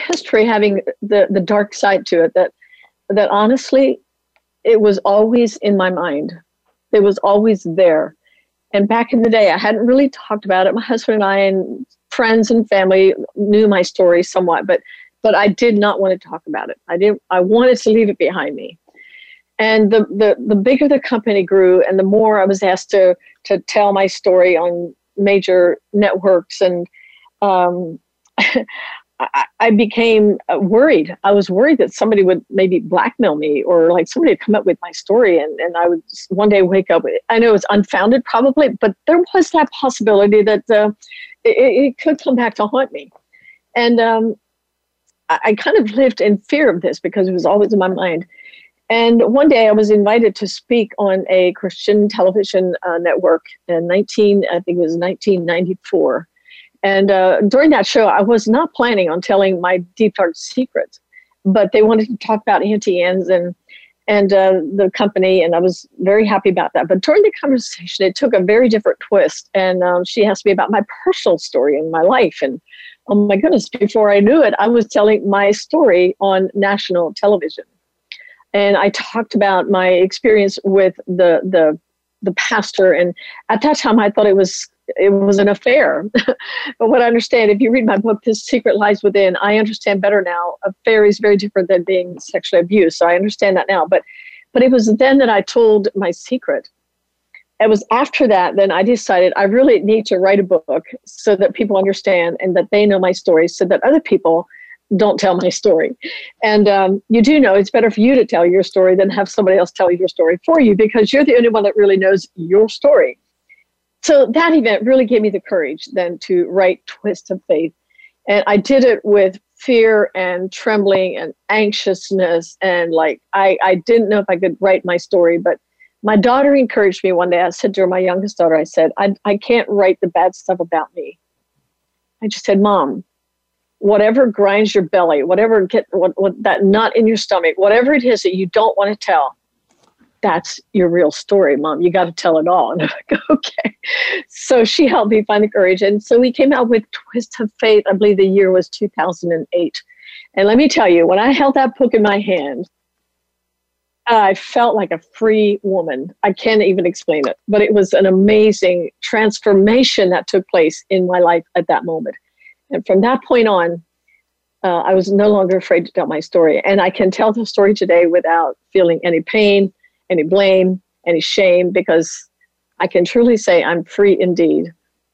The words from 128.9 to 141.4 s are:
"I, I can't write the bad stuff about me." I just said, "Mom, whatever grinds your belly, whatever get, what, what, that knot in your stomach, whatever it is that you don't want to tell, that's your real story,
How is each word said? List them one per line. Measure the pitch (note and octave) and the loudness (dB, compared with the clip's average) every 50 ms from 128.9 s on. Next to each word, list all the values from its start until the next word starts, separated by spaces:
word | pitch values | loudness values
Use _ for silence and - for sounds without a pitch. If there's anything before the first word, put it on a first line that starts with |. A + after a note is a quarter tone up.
| - - | 0 -2
"I, | G3+ G3+ G3 - - | -4 -4 -4 -4 -4
I | G#3 G3+ | -4 -4
can't | G#3 - - A#3 A#3 - - | -4 -2 -2 -2 -2 -2 -2
write | G#3 G3+ F#3+ F#3+ F3+ - | -2 0 2 0 0 0
the | - F3 - F3 | -2 -4 0 0
bad | F3+ F3+ - | 0 0 -2
stuff | - - - F#3 F3+ | -4 -8 -6 -6 -6
about | E3+ E3+ E3 D#3 D3+ - - | -4 -4 -4 -4 -4 -6 -12
me." | E3+ C#3+ C#3 - _ _ _ _ _ _ _ _ _ _ _ _ _ _ _ _ _ _ _ _ - | -14 -14 -14 -16 _ _ _ _ _ _ _ _ _ _ _ _ _ _ _ _ _ _ _ _ -10
I | A3 G#3 | -10 -10
just | - - - | -10 -8 -4
said, | A3+ G3 F#3+ | -2 0 2
"Mom, | G3+ G#3 G3+ F3+ C#3+ C#3+ - G3+ - _ _ _ _ _ _ _ _ _ _ _ _ _ _ - | 2 2 0 0 -2 -4 -6 -10 -14 _ _ _ _ _ _ _ _ _ _ _ _ _ _ -4
whatever | G#3+ G3+ G#3+ G3+ G#3+ A3 A3+ C4+ C4 | -2 0 2 2 2 2 2 2 0
grinds | A3+ G3+ - G3+ G3 G3 G#3 A3 G3 - | 0 0 0 0 0 2 0 0 0 0
your | G3+ F3+ | -2 -2
belly, | D#3 - F#3 F3 E3 D3+ C#3+ C#3 | 0 0 0 2 2 0 0 0
whatever | E3+ G#3 G3 A3 A3+ A3+ G#3 F#3 | 0 0 0 2 2 2 0 0
get, | F#3 A#3 G#3 - - | 0 -2 -4 -4 -2
what, | A3 F#3+ F3+ F#3 - - | -4 -2 -2 -2 -2 -2
what, | G3 F#3+ - - G#3+ | -2 -4 -4 -4 -4
that | G3 D#3 - G3+ | -2 -2 0 2
knot | F#3+ G3+ A3 A3+ - - | 2 2 2 0 0 0
in | A#3 A3+ A3 | 0 0 0
your | A3+ | 0
stomach, | G3+ - - G3 F3+ E3+ D#3+ - F#3+ | -2 -2 -2 -2 -2 -2 -2 -2 0
whatever | F#3+ G3+ G#3+ A#3+ B3 C#4 | 2 2 2 2 2 2
it | D4+ C4+ A#3+ | 0 0 0
is | B3+ A3+ G3 | 0 0 0
that | - F#3 F#3 | -2 -4 -4
you | F#3 F#3+ | -4 -4
don't | F3 - A3 A3 A3 - G3 | -2 -2 0 0 0 0 0
want | G3+ G3+ | -2 -4
to | G#3 - - | -4 -6 -4
tell, | G#3 F3 D#3 C#3 C3 - _ _ _ _ _ _ _ _ _ _ _ _ _ _ _ _ _ | -2 0 0 0 -2 -6 _ _ _ _ _ _ _ _ _ _ _ _ _ _ _ _ _
that's | - G3 D#3+ F3 - - - - _ _ - | -4 -2 -2 -2 -4 -8 -16 -18 _ _ -2
your | G3+ F3+ E3+ | 0 0 0
real | E3+ F3+ F3 - | 2 0 0 0
story, | - - - - G3+ G3 | -2 -6 -4 0 0 2